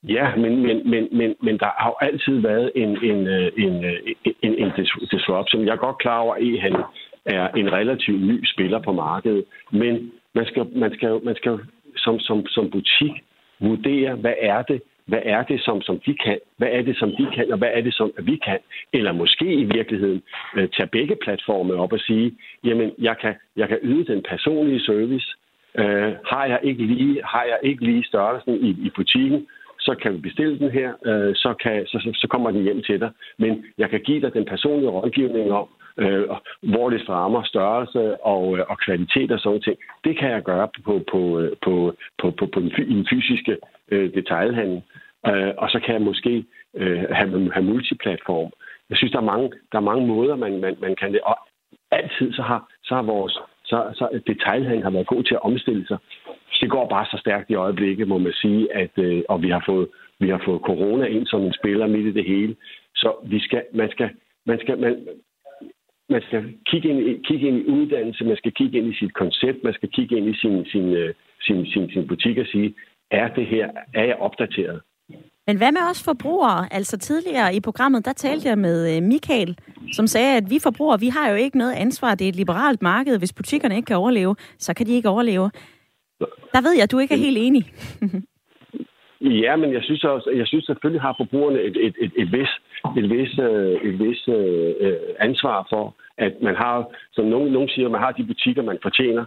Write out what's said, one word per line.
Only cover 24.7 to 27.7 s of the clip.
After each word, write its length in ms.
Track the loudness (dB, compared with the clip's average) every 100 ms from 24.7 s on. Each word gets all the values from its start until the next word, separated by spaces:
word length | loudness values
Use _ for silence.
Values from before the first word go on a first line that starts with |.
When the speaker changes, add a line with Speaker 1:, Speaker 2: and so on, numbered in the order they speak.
| 0
Speaker 1:
service. 460 | 0 0 0 -2 -4 -12 _ _ _ -2
Øh, 340 | 0 2 0 -4 -4
har 180 | -2 0
jeg 140 | 0
ikke 240 | 0 -2 0
lige, 340 | 2 2 0
har 200 | -2 -2
jeg 140 | -2 0
ikke 220 | 0